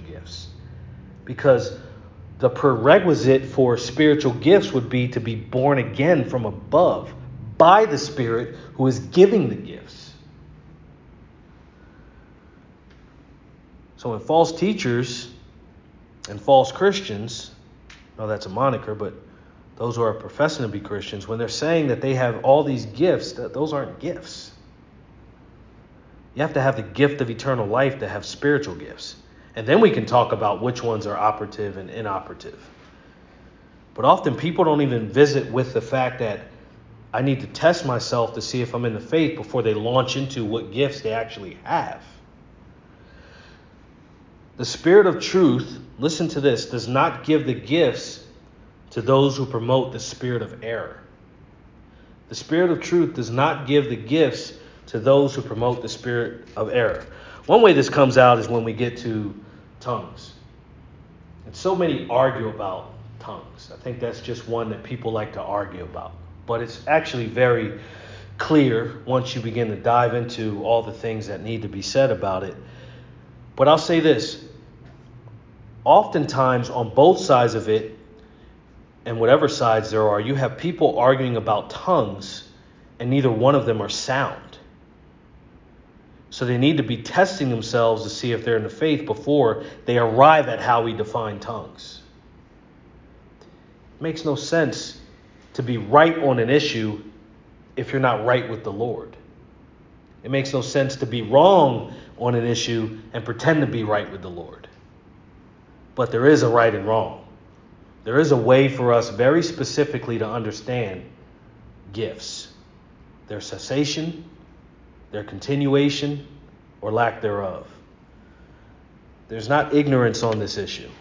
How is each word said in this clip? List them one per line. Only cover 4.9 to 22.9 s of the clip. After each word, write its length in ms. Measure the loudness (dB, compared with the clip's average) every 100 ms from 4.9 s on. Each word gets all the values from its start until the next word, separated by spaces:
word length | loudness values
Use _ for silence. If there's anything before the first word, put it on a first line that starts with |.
| -2 -2
to 100 | -4
be 160 | -6 -8
born 420 | -6 0 2 2
again 520 | -2 -2 2 2 0
from 160 | -4 -6
above 680 | -8 0 2 4 2 -6 -16 -16 -16 -16 6
by 280 | 8 10 6
the 120 | 0
Spirit 580 | -4 -4 -2 -2 -4 -10 -18 0
who 120 | 0
is 120 | 0
giving 500 | -2 6 8 6 0
the 60 | -4
gifts. 580 | -10 -16 -18 -20 -20 -20 -20 -20 -20 -20 -20 -20 -20 -20 -20 -20 -20 -20 -20 -20 -20 _ -20 -20 -20 -20 -20 -20 -20 -20 -20 -20 _ -20 -20 -20 -20 -20 -20 -20 -20 -20 -20 -12
So 140 | -8
when 100 | -8
false 320 | 0 4 4
teachers 760 | 2 -2 -2 -2 -2 -2 -8 -14 -20 -20 -20 -20 -20 _ -20 -20 -20 -16
and 100 | -8
false 320 | 4 4 4
Christians, 800 | 2 0 0 -6 -10 -10 -12 -16 -20 -20 -20 -20 -20 -20 -10
no, 100 | -6
that's 180 | -6 -6
a 40 |
moniker, 460 | -2 0 0 -6 -8
but 180 | -8 -12 -20 -20 -20 -20 -20 -8
those 220 | -6 0
who 60 |
are 100 | -2
professing 480 | -2 -10 -2 -2 -2
to 80 | -6
be 100 | -8
Christians, 480 | -8 -10 -8 -12 -8
when 100 | -6
they're 120 | -6
saying 380 | -4 -2 0 0
that 120 | -2
they 140 | -2
have 320 | 0 -2 0 4
all 180 | 4
these 220 | 4 -2
gifts, 480 | -6